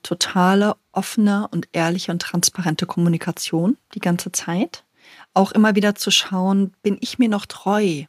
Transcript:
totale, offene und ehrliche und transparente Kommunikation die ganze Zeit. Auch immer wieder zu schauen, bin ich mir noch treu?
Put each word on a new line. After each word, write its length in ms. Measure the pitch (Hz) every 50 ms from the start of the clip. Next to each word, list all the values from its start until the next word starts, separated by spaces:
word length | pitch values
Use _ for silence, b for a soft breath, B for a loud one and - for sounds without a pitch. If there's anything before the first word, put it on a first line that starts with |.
| -
totale, 720 | - 175 - - - - 185 180 185 196 202 208 214 - _ _ _
offene 560 | - 190 190 - - 226 208 202 202 202 208 -
und 200 | 170 170 175 _ -
ehrliche 380 | 170 165 170 175 185 - -
und 100 | 175 175
transparente 640 | - - - 170 - - _ - 170 160 156 - 180
Kommunikation 920 | - - 175 170 170 165 156 - 175 165 - - - 165 165 175 214 294 _ _ _ -
die 60 | 208
ganze 320 | - 175 175 - - 185
Zeit. 520 | - - - 170 170 190 339 - - - _ _ B B B B B B B B -
Auch 180 | 196 196 -
immer 240 | - 220 214 220 196
wieder 200 | 214 202 208 208
zu 160 | - - 202
schauen, 640 | - - - - 190 185 185 190 196 196 196 185 _ _
bin 160 | - 202 196 -
ich 180 | 247 - - -
mir 100 | 247 220
noch 160 | 202 202 -
treu? 600 | _ - - - 190 208 214 208 180 156 139 156